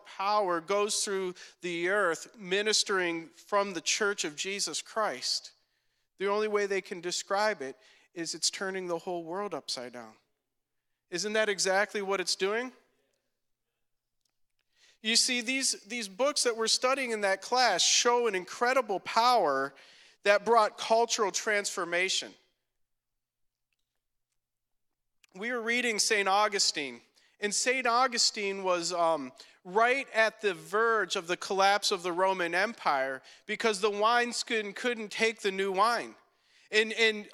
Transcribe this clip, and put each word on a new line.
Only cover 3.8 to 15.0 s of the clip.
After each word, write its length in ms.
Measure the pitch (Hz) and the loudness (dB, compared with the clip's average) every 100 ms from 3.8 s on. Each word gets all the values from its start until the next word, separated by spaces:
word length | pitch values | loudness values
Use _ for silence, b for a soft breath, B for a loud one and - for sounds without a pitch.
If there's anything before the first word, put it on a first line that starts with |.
church 440 | - - 202 202 | -2 0 0 -2
of 120 | 170 147 | -6 -6
Jesus 440 | 190 202 175 143 | -6 -4 -4 -6
Christ, 720 | - 226 202 127 - - - _ _ _ _ _ _ - | -6 -2 -2 -2 -4 -4 -6 _ _ _ _ _ _ -4
the 120 | 196 | 0
only 160 | 208 214 | 0 0
way 200 | 208 202 | 0 0
they 140 | 196 | -2
can 200 | - 180 | -4 -8
describe 600 | 175 - - 196 214 185 | -6 -6 -2 0 0 -2
it 140 | 135 131 b b b | -8 -12 b b b
is 220 | 175 160 170 | -10 -8 -4
it's 140 | - | -4
turning 360 | - 190 190 180 | -2 -6 -6 -4
the 140 | 170 | -6
whole 240 | 185 175 | -4 -8
world 280 | 165 185 208 | -6 -6 -6
upside 400 | 143 - 131 123 | -8 -8 -10 -10
down. 200 | 120 110 - _ _ _ _ _ _ _ _ - | -14 -20 -20 _ _ _ _ _ _ _ _ -10
Isn't 220 | 175 208 | -6 -2
that 160 | 214 214 | 0 0
exactly 540 | 190 190 185 208 214 | 0 2 2 0 -2
what 180 | 190 196 | -2 -2
it's 160 | 180 - | -2 -2
doing? 340 | 190 220 254 - _ _ _ _ _ _ _ _ _ _ _ _ _ _ _ _ _ _ _ b b b | 0 -2 -4 -12 _ _ _ _ _ _ _ _ _ _ _ _ _ _ _ _ _ _ _ b b b